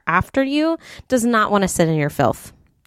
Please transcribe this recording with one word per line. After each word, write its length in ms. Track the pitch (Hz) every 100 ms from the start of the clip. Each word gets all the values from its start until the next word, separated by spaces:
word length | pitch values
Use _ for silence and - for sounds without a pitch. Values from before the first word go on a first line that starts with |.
| -
after 380 | 170 - 269
you 340 | 269 294 311 330 - - -
does 160 | 254
not 260 | 233 226 214
wanna 160 | 202 185
sit 220 | - 165
in 80 | 156
your 140 | 147
filth. 420 | - 120 - - - _ _